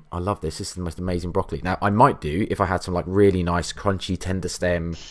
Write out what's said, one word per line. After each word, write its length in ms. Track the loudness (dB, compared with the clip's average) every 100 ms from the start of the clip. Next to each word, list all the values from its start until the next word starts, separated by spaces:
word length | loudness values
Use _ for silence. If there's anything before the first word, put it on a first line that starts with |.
| -8
I 60 | -4
love 240 | -2 -2
this. 160 | -4 -6
This 120 | -8
is 40 | -6
the 60 |
most 160 | -8 -4
amazing 340 | -2 -2 -2
broccoli." 300 | -2 -2 -4
Now, 140 | -2 0
I 80 | 2
might 280 | 6 4 4
do 260 | -2 -2 0
if 100 | 0
I 40 | 0
had 160 | 0
some, 120 | 0 -2
like, 100 | 2
really 360 | 6 6 6
nice 280 | 2 0 -2
crunchy 440 | -4 -2 -2 -2 -4
tender 300 | -2 -4 -4
stem 460 | -2 0 0 -2 -6 -12